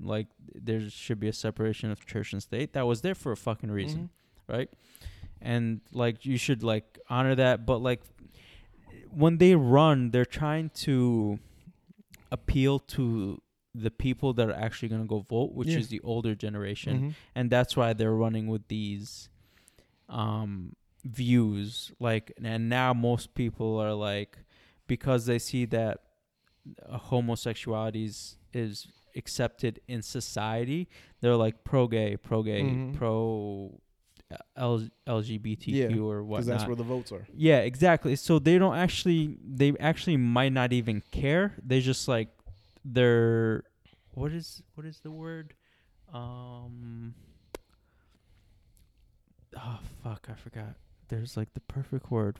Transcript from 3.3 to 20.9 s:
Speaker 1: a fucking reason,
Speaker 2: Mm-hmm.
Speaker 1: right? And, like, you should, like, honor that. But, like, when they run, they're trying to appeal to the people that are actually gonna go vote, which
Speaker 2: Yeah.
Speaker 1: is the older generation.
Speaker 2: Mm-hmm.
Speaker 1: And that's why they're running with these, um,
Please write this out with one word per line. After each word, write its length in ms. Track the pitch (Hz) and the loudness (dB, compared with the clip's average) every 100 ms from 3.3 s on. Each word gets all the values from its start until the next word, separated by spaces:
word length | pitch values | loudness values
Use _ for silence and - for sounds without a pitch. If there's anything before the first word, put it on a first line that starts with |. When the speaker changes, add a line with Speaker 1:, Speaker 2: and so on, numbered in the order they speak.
Speaker 1:
a 60 | 104 | -4
fucking 340 | - 107 110 | -4 -4 -4
reason, 380 | 101 98 156 175 _ _ _ - | -4 -4 -6 -8 _ _ _ -8
Speaker 2:
Mm-hmm. 40 | 120 | -6
Speaker 1:
right? 120 | 135 _ _ - - - - - | -6 _ _ -20 -18 -16 -18 -10
And, 400 | 120 117 113 110 - | -2 0 0 -4 -6
like, 340 | 113 120 110 139 | -2 -2 -2 -2
you 120 | 123 | -2
should, 260 | - 120 | 0 0
like, 360 | 113 110 - - - | 0 0 -4 -16 -4
honor 240 | 123 131 131 | 0 2 4
that. 300 | 127 117 113 | 4 4 2
But, 120 | 120 | 0
like, 220 | 127 123 - - - - - - - - - - - | 2 -2 -6 -20 -20 -20 -20 -20 -20 -20 -20 -20 -6
when 280 | 156 160 165 | 4 4 8
they 180 | 180 170 | 10 10
run, 560 | 123 139 160 139 120 | 8 8 8 6 4
they're 140 | 123 123 | 2 0
trying 440 | - 151 156 160 | -2 -2 -2 -4
to 720 | - - 131 123 117 104 104 - - - - _ - _ - - | -4 0 2 4 2 0 -2 -10 -20 -20 -20 _ -20 _ -20 -12
appeal 480 | 120 - 139 135 139 | -8 0 2 4 2
to 600 | - - 120 113 98 - _ _ _ | -2 -2 0 0 -4 -8 _ _ _
the 160 | 117 110 | -6 -6
people 440 | - 135 123 135 | -2 -2 0 0
that 160 | 120 110 | 0 0
are 40 | |
actually 360 | 85 110 - 113 | 0 -4 -4 -4
gonna 160 | 110 110 | -4 -2
go 140 | 107 95 | -4 -2
vote, 240 | 117 139 | -2 -2
which 160 | - 131 | -2 -2
Speaker 2:
Yeah. 80 | 160 | 0
Speaker 1:
is 80 | 107 | -2
the 140 | 110 | -6
older 340 | - 117 113 104 | -6 -2 -2 -2
generation. 600 | 107 104 101 104 143 131 | -4 -6 -6 -6 -2 -2
Speaker 2:
Mm-hmm. 120 | 143 156 - 127 | -2 -8 -10 -2
Speaker 1:
And 140 | 123 | 2
that's 280 | 123 123 - | 4 4 2
why 160 | 117 | 2
they're 200 | 110 110 | 2 2
running 340 | 110 113 110 110 | 2 2 0 -2
with 200 | 110 - | -4 -4
these, 600 | 110 104 101 101 - - _ _ _ _ _ _ _ - | -6 -6 -6 -10 -16 -20 _ _ _ _ _ _ _ -10
um, 640 | 113 107 107 104 98 90 - _ | -4 -4 -4 -6 -8 -12 -16 _